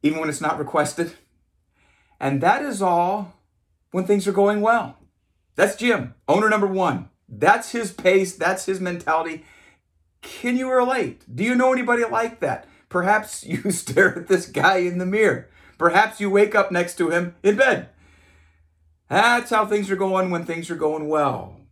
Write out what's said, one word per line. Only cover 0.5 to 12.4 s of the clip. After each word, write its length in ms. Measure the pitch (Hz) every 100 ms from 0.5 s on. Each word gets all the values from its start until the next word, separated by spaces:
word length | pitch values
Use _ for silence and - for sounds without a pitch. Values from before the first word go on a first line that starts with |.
| 156
requested. 540 | 147 156 147 - 165 - _ _ _ _ _ _ _ _ _ _
And 220 | 139 139
that 200 | 165 226
is 180 | 294 196
all 540 | 190 170 175 208 185 _ _ _ _ _ _
when 160 | 185 180
things 220 | 208 196
are 40 |
going 300 | 190 202 208
well. 380 | 214 233 - - _ _ _ _ _ -
That's 200 | 185 -
Jim, 380 | 240 196 123 - -
owner 200 | 170 214
number 200 | 214 196
one. 420 | 190 175 127 - _ _
That's 420 | 107 156 233 -
his 200 | 233 208
pace. 440 | - 190 190 190 -
That's 300 | 170 190 -
his 140 | 190
mentality. 640 | 180 175 165 160 165 160 - _ _ _ _ _ _ _
Can 360 | - - 247 247
you 140 | 262
relate? 520 | 254 247 262 147 - -
Do 100 | 120
you 120 | 226 247
know 180 | 254
anybody 320 | 254 240 240 226
like 340 | 220 233
that? 280 | -